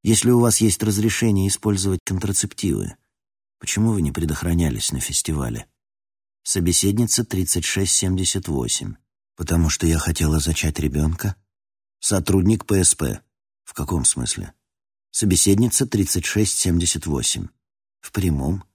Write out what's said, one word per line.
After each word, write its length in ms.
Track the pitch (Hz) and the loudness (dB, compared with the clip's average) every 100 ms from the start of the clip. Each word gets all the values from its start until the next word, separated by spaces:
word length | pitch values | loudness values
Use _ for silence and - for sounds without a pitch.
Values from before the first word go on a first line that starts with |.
Если 300 | - 110 120 | 2 2 4
у 80 | 123 | 4
вас 200 | 120 - | 4 4
есть 220 | 110 - | 2 2
разрешение 640 | 110 101 110 98 117 101 98 | 0 2 0 0 2 2 0
использовать 540 | - 107 98 95 92 | 0 -2 0 0 -2
контрацептивы, 920 | - 92 98 98 - - 98 57 50 - _ _ _ _ _ _ | -4 -4 -2 -2 -4 -4 -2 -2 -6 -12 _ _ _ _ _ _
почему 320 | - - 113 | -6 0 2
вы 100 | 104 | 2
не 80 | 73 | -2
предохранялись 800 | - 80 73 85 85 80 55 - | -2 -2 -2 0 2 0 0 -4
на 80 | 65 | -4
фестивале? 720 | - 76 - 76 62 57 - _ _ _ _ _ _ _ | -4 -4 -4 -4 -4 -6 -12 _ _ _ _ _ _ _
Собеседница 800 | - 98 87 87 98 104 117 - | -4 0 2 2 2 2 2 0
тридцать 400 | 113 95 90 90 | 0 -2 -2 -2
шесть 300 | - - 95 | -2 -2 0
семьдесят 540 | - 92 92 92 98 87 | 0 0 0 0 -2 -2
восемь. 480 | 71 58 - - - _ _ _ - | -4 -2 -4 -4 -12 _ _ _ -12
Потому 320 | 80 85 80 | 0 2 2
что 180 | - 82 | 2 2
я 140 | 82 | 2
хотела 400 | 85 80 78 78 | 0 0 2 2
зачать 400 | 76 78 78 76 | 0 0 -2 -2
ребёнка. 560 | 76 71 76 82 104 - _ _ _ _ _ _ | -2 0 0 0 -4 -6 _ _ _ _ _ _
Сотрудник 680 | - 98 80 98 90 113 - | -2 -2 2 4 4 2 2
П 160 | 98 | 2
С 140 | 87 - | 4 2
П. 240 | 67 50 _ _ _ _ | -2 -6 _ _ _ _
В 120 | - | -18
каком 300 | - 71 87 | -10 -4 0
смысле? 500 | 62 - 58 - 50 _ _ _ _ _ _ | 0 -2 -4 -6 -10 _ _ _ _ _ _
Собеседница 760 | - 104 87 - 98 120 - 117 | -2 2 4 4 4 2 0 0
тридцать 380 | 104 92 90 | 0 0 -2
шесть 340 | - 104 107 - | -2 0 0 0
семьдесят 480 | 95 85 85 78 80 | 0 0 0 -4 -4
восемь. 400 | 69 - - - _ _ _ _ _ | -2 -2 -4 -8 _ _ _ _ _
В 100 | - | -10
прямом. 540 | - 92 71 69 95 - | -2 0 0 -2 -4 -8